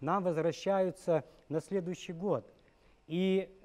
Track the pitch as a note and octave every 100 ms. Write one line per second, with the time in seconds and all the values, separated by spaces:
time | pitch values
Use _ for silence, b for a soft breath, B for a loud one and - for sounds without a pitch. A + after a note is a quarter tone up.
0 | C#3 G3 F3+ D#3+ E3 - G3 G3 F#3 -
1 | - D#3 - B - D3+ - F#3+ F3 F3
2 | - E3 G3 C3 - - b b b b
3 | - E3+ F#3+ F#3+ F#3 -